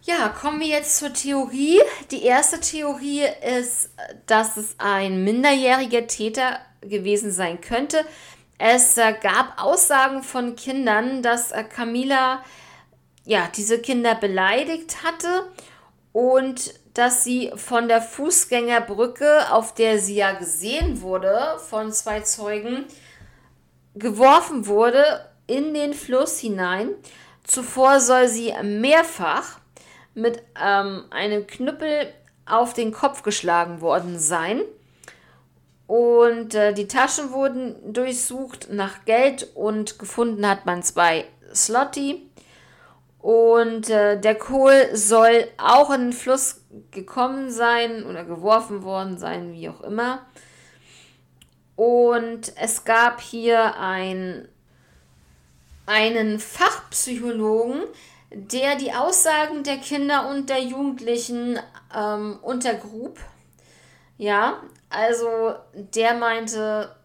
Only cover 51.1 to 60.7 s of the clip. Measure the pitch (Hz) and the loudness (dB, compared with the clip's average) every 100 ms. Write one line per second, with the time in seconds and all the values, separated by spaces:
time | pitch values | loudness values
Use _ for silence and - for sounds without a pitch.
51.1 | _ _ _ _ _ _ - 233 240 240 | _ _ _ _ _ _ 0 2 4 4
52.1 | 240 233 226 220 - 233 - - 226 240 | 2 -2 -10 -14 -8 -6 -6 0 4 4
53.1 | 233 - 233 226 233 220 - 190 190 190 | 0 -12 -4 2 4 2 -2 -6 -4 -4
54.1 | 185 185 165 - _ _ _ _ _ _ | -6 -8 -10 -16 _ _ _ _ _ _
55.1 | _ _ _ _ _ _ - - 214 220 | _ _ _ _ _ _ -20 -2 2 2
56.1 | 226 220 214 - - 370 - - - - | 0 -2 -2 -6 0 0 0 -8 -6 -6
57.1 | 240 240 226 214 220 240 277 453 - - | -6 -6 -2 0 0 0 -4 -8 -12 -20
58.1 | _ _ 208 202 247 269 285 262 247 294 | _ _ -20 -8 -4 -2 -2 -4 -4 0
59.1 | 370 320 302 302 302 285 269 - 285 277 | 2 2 2 0 -4 -6 -8 -6 -4 -2
60.1 | 285 262 277 262 262 254 | -2 -2 -6 -4 -4 -4